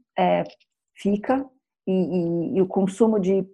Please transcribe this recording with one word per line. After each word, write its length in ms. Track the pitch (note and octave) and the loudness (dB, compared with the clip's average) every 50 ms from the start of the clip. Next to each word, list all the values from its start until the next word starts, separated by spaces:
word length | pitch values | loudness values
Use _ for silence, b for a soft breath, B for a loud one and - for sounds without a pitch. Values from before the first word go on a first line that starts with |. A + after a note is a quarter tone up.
| _ _ - - | _ _ -2 0
é, 260 | F#3 F3+ F3 F3 E3+ - - _ _ _ _ _ _ _ _ | 2 2 2 0 -2 -4 -10 _ _ _ _ _ _ _ _
fica, 500 | - - G3 G3+ G#3 G#3 - C4 C4+ C#4 - _ _ _ _ _ _ - | -4 -2 -2 -2 0 0 -2 -2 -2 -2 -8 _ _ _ _ _ _ -4
e, 60 | - F#3+ | -2 0
e, 640 | F#3 F3+ C#3 F3 F#3 E3+ E3+ E3+ E3+ E3 - - | 0 0 0 -2 -2 -2 0 -2 -2 -2 -2 0
e 60 | F#3 F#3 | 0 0
o 40 | |
consumo 520 | F#3 - G3+ F#3+ F#3 - - A#3 A3 A3 G#3 | 0 0 -2 -2 -2 2 2 2 2 2 0
de 260 | F3+ F#3 G3 G3 F#3+ - | 0 0 0 0 -2 -4